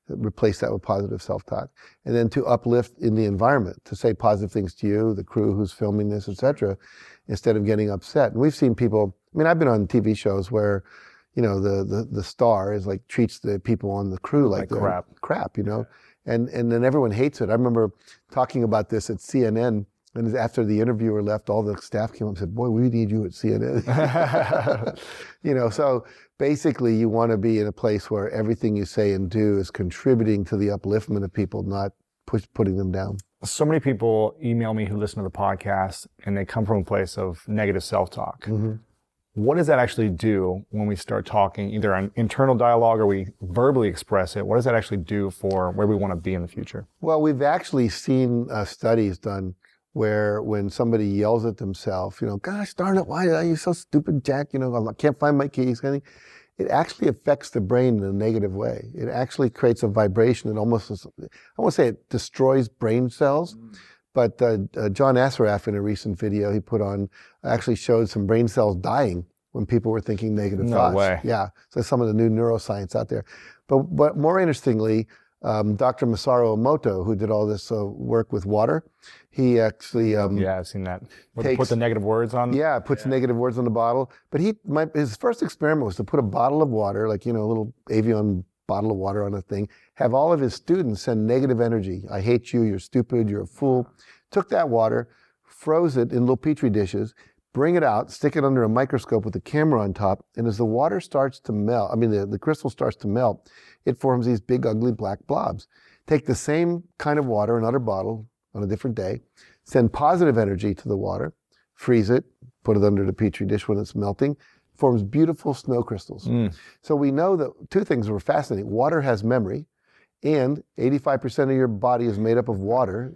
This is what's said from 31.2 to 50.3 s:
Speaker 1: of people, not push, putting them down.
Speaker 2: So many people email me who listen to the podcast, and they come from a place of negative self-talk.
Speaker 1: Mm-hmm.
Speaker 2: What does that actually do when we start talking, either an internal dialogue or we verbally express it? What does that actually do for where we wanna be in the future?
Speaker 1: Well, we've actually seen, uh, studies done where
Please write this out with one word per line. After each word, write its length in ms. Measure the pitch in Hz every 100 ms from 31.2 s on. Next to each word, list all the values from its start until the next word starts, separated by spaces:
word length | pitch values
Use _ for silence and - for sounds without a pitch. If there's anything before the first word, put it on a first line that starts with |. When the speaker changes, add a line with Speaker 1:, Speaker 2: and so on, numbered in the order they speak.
Speaker 1:
of 80 | 98
people, 300 | - 95 107
not 300 | 98 98 98 _ _ _ -
push, 160 | 110 -
putting 240 | - 98 92
them 140 | 95
down. 280 | 95 92 98 - _
Speaker 2:
So 200 | 110 -
many 160 | 151 156
people 540 | 135 113 117 110 107 -
email 320 | 120 117 113
me 120 | 110 98
who 100 | 104
listen 260 | 104 110
to 60 | 95
the 20 |
podcast, 760 | - 98 95 98 98 95 - - _
and 120 | - 98
they 80 |
come 220 | 92 117 104
from 120 | 107
a 60 |
place 320 | 90 101 95 -
of 300 | 95 85 -
negative 380 | 104 104 95
self-talk. 600 | - 101 95 - - -
Speaker 1:
Mm-hmm. 280 | 107 107 110 107 _ _ _ _ _
Speaker 2:
What 220 | 104 113 165
does 120 | 156
that 100 | 135
actually 300 | 123 - 110
do 560 | 87 110 101 92 95 -
when 160 | 107 104
we 80 | 98
start 280 | - 107 101
talking, 440 | 107 98 - 101
either 220 | 107 101
an 180 | 95 98 -
internal 400 | 110 - 135 120
dialogue 420 | 120 117 117 110
or 80 | 104
we 220 | 98 95 -
verbally 460 | 95 90 131 131 104
express 480 | - - 98 92 104
it? 80 |
What 120 | 98 117
does 80 |
that 100 | 123
actually 220 | 117 - 101
do 340 | 80 104 98
for 400 | - 98 95 92
where 160 | 98 104
we 80 |
wanna 220 | 104 98 87
be 180 | 92
in 80 | 90
the 60 | 87
future? 400 | - - - - -
Speaker 1:
Well, 220 | 160 156
we've 200 | 156 131
actually 460 | 143 180 - 139 117
seen, 580 | - - 131 123 120 120
uh, 140 | -
studies 540 | 101 - 113 117 101 90
done 360 | 107 98 92 92 _ _ _
where 480 | 104 107 107 104